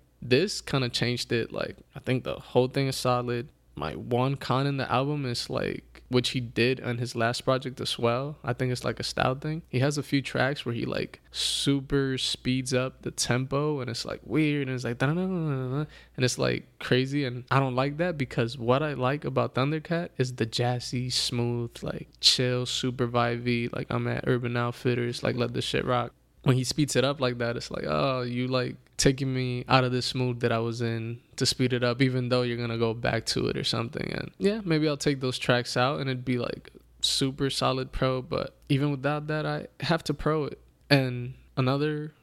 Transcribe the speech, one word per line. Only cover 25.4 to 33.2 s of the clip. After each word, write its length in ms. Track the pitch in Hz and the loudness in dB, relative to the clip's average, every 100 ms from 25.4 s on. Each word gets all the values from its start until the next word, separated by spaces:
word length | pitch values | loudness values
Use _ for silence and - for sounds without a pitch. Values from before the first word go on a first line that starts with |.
| 117 | -2
the 80 | 120 | -2
shit 220 | - 131 | -2 -2
rock. 300 | - 123 117 - _ _ | 0 0 -2 -8 _ _
When 120 | - 127 | 2 4
he 80 | |
speeds 320 | 123 - 139 127 | 2 0 2 2
it 80 | |
up 160 | 131 143 | 2 2
like 200 | 127 120 | 0 0
that, 180 | 117 117 | -2 -4
it's 140 | - | -6
like, 140 | - 147 | -6 -2
oh, 340 | 151 143 131 | 0 0 0
you, 260 | 123 120 127 | -2 -2 0
like, 300 | 127 127 127 - - | 0 -2 -6 -8 2
taking 360 | 143 131 135 | 4 4 0
me 320 | 127 127 123 123 | 0 0 -2 4
out 160 | 131 | 6
of 80 | 127 | 6
this 240 | 123 - 131 | 2 0 0
mood 240 | 127 120 | 0 0
that 140 | 120 | 0
I 60 | 113 | 2
was 200 | 117 113 | 0 -2
in 400 | 117 113 113 120 - - | -2 -2 -4 -8 -10 -2
to 100 | 131 | 0
speed 280 | - 127 | 2 2
it 100 | 123 | 2
up, 180 | 123 120 | 2 4
even 280 | 135 127 123 | 2 2 2
though 140 | 123 | 2
you're 120 | 123 117 | 2 0
gonna 220 | 120 113 | -2 0
go 160 | 117 | 0
back 320 | 117 120 113 | 0 0 0